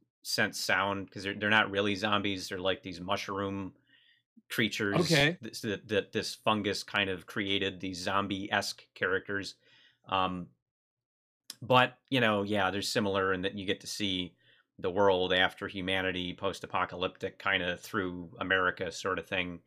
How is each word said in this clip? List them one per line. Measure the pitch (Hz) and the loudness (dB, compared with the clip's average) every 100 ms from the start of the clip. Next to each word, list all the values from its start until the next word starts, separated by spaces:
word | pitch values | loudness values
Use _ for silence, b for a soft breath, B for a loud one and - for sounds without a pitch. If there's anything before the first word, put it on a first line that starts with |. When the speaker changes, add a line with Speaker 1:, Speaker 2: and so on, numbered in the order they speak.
| _ _ | _ _
Speaker 1:
sense | - - 104 - | -4 0 0 0
sound | - 95 98 98 92 | 0 2 2 0 -6
'cause | 104 | -8
they're, | 95 | -6
they're | 104 104 | -2 4
not | 110 104 | 4 4
really | 98 104 | 2 2
zombies. | 98 107 104 101 95 87 | 0 2 2 2 -4 -6
They're, | 95 | -2
like, | 92 92 | 0 -2
these | 95 85 | -4 -8
mushroom | 90 101 - 98 98 98 95 - b b b b b _ - | -2 -2 -2 -4 -4 -4 -8 -12 b b b b b _ -6
creatures, | - 110 - 104 104 | 0 0 0 0 2
Speaker 2:
Okay. | 160 156 143 175 | 4 4 4 2
Speaker 1:
th-, | 110 - | -8 -8
th-, | 113 98 113 | -4 -4 -2
that | 104 90 | -2 0
this | 110 - | -2 -4
fungus | - - 107 101 98 | -2 0 0 0 -4
kind | - 104 98 | -2 0 0
of | 92 - | -2 -6
created, | - 98 98 95 92 | -4 -2 0 -2 -4
these | 95 87 | -8 -6
zombie-esque | 92 98 101 98 101 104 98 - - | -2 0 0 -2 -2 0 -2 -6 -14
characters. | - 95 95 95 98 95 - b b b b - | -4 0 0 -2 -6 -6 -12 b b b b -4
Um, | 95 92 90 87 _ _ _ _ _ _ _ _ _ - - | 0 0 -2 -8 _ _ _ _ _ _ _ _ _ -20 -10
but, | 107 127 127 - _ | 4 6 6 2 _
you | 131 | 2
know, | 113 104 | 4 4
yeah, | 101 101 95 | 2 2 2
they're | 98 | 0
similar | 98 123 104 98 95 | -2 0 0 2 2
in | 92 | 0
that | 95 | -2
you | 104 95 | -4 -4
get | 95 | -4
to | - | -6
see | - 104 92 90 - b b b - | -4 -2 -2 -4 -10 b b b -8
the | 92 | -2
world | 90 101 92 90 | 4 6 6 4
after | 92 92 - 98 | 4 4 0 -8
humanity, | 98 90 95 92 90 90 | -6 -2 0 0 -2 -4
post-apocalyptic | 87 98 85 - 98 90 90 92 - 95 - | -4 -6 -6 -4 -2 -2 -2 -4 -4 -10 -6
kinda | 98 95 87 87 | -2 0 0 -4
through | - 110 92 90 85 - | -4 -4 -4 -6 -10 -6
America | 92 95 90 - 90 | 0 2 2 0 -6
sort | - 101 92 | -6 -4 -4
of | - | -2
thing. | 95 90 87 | -4 -4 -6